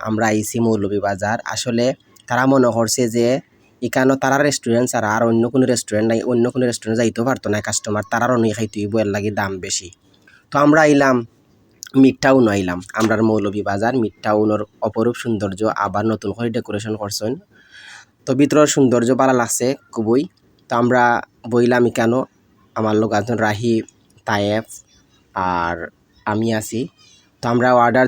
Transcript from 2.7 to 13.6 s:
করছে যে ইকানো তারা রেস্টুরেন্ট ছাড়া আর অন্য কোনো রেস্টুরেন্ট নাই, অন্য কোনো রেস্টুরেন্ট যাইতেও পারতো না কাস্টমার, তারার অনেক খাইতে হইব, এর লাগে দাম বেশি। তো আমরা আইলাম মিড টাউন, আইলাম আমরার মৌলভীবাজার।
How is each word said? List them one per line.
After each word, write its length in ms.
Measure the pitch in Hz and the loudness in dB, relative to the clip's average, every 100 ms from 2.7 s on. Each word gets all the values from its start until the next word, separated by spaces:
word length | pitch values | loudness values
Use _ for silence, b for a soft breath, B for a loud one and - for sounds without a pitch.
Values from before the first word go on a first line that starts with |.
| 113 | 2
করছে 260 | 113 - 120 117 | 0 0 0 0
যে 120 | 117 139 b b b _ | 0 0 b b b _
ইকানো 320 | 123 135 131 135 | -4 2 2 2
তারা 140 | 135 135 143 | 0 2 0
রেস্টুরেন্ট 400 | 135 120 117 127 | -2 0 0 0
ছাড়া 180 | 120 107 110 | -2 -2 0
আর 60 | 117 | 2
অন্য 140 | 113 120 | 2 2
কোনো 120 | 131 127 | 2 0
রেস্টুরেন্ট 360 | 120 - 107 113 | 0 -2 -2 0
নাই, 80 | 113 113 | 0 0
অন্য 140 | 123 120 | 0 0
কোনো 100 | 123 123 | 0 -2
রেস্টুরেন্ট 280 | 117 110 113 | -2 -4 0
যাইতেও 220 | 113 110 120 | 0 0 -2
পারতো 180 | 110 104 | -2 -2
না 60 | 104 110 | -4 -4
কাস্টমার, 360 | - 113 104 104 | -6 -4 -6 -4
তারার 200 | 117 117 120 | -2 2 2
অনেক 140 | 113 107 | 0 -2
খাইতে 200 | 107 107 | -6 -6
হইব, 140 | 104 110 | -4 -2
এর 80 | 101 | -2
লাগে 180 | 104 104 104 | -2 -4 -4
দাম 120 | 98 95 | -6 -6
বেশি। 240 | 95 - 87 - _ b b b b | -8 -8 -10 -20 _ b b b b
তো 40 | 143 | 0
আমরা 160 | 147 156 151 | 2 4 4
আইলাম 280 | 143 135 123 120 _ _ _ _ _ - 135 | 4 2 0 -2 _ _ _ _ _ -2 4
মিড 160 | 131 131 | 4 4
টাউন, 220 | 139 135 113 101 | 2 4 4 2
আইলাম 240 | 92 90 92 110 | -2 -6 -6 -2
আমরার 220 | 110 110 113 | 0 2 2
মৌলভীবাজার। 640 | 110 101 104 | 0 -2 -4